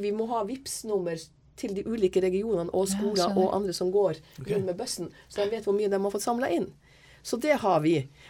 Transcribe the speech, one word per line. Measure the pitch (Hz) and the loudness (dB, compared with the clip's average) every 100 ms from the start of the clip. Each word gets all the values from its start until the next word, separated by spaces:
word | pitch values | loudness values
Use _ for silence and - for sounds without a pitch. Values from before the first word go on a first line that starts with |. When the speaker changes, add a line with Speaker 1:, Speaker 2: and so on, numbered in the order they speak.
| 202 | -2
Speaker 1:
vi | |
må | 214 226 | -2 -2
ha | 233 202 | -2 -4
Vipps-nummer | 262 - - 226 202 175 165 - _ _ - | -6 -10 -10 -4 -2 -2 -6 -8 _ _ -8
til | 226 196 | -6 -4
de | |
ulike | 220 226 185 185 | -4 0 2 4
regionene | 185 190 226 185 170 | 2 2 0 -2 0
og | - 190 | 0 0
Speaker 2:
Ja, | |
Speaker 1:
skoler | 196 208 190 175 | 0 0 2 2
Speaker 2:
skjønner. | 196 | 4
Speaker 1:
og | 185 190 | 4 2
andre | 202 170 | -2 -2
som | 185 | 0
går | 202 190 156 - - | 2 2 0 -10 -10
Speaker 3:
Ok. | 135 | -4
Speaker 1:
rundt | 208 185 | -2 -2
med | 180 | -4
bøssen, | - - 165 - - | -6 -8 -10 -12 -10
så | - | -4
de | 202 226 | -2 -2
vet | 214 | 0
hvor | 202 | 0
mye | 208 | 2
de | 196 | 0
har | 202 202 | 0 -2
fått | |
samlet | 247 240 285 339 | -2 0 0 0
inn. | 190 - _ - - - - | -2 -8 _ -20 -20 -20 -6
Så | 233 | 0
det | 302 277 | 2 2
har | 208 165 | 4 4
vi. | 151 127 131 - - | 4 2 0 -10 -20